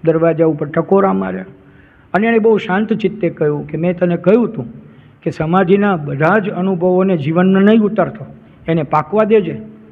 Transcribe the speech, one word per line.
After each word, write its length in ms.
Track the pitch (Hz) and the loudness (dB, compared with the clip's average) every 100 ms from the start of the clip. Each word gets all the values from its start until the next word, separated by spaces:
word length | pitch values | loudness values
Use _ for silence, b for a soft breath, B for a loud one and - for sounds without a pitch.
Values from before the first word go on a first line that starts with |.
દરવાજા 420 | 170 160 165 156 160 | 0 2 0 2 0
ઉપર 220 | 151 151 | 0 -4
ટકોરા 440 | 165 165 196 196 | -4 0 2 2
માર્યા 320 | 190 190 185 185 - b b b b b | -2 -4 -8 -12 -20 b b b b b
અને 120 | 180 220 | -2 2
એણે 120 | 226 | 2
બહુ 200 | 220 214 | 2 2
શાંત 340 | - 180 214 | 0 -2 -2
ચિત્તે 380 | 220 196 - 170 | -2 -2 -2 -6
કહ્યું 360 | - 151 147 147 | -2 -2 -2 -6
કે, 120 | 156 | -4
"મેં 200 | 175 175 | -4 -2
તને 180 | 180 170 | -2 0
કહ્યું 320 | 175 220 233 | 2 2 2
હતું 180 | - - - B B B B | -4 -12 -14 B B B B
કે 80 | - | -10
સમાધિના 640 | 135 156 180 180 196 202 180 | -4 0 0 2 2 2 -2
બધા 420 | 147 139 160 208 | -4 -2 2 2
જ 120 | 202 | -2
અનુભવોને 680 | 175 190 185 180 180 190 175 | -4 -4 0 0 2 2 0
જીવનમાં 460 | 143 165 185 190 | 0 0 2 4
નહીં 180 | 196 226 | 4 4
ઉતારતો, 460 | 208 - 165 - - - B B - | 2 0 -4 -4 -16 -18 B B -4
એને 140 | 165 | -2
પાકવા 420 | 147 151 147 208 | 0 -2 0 0
દેજે." 500 | 220 220 170 147 - - - | 4 2 2 -8 -14 -20 -20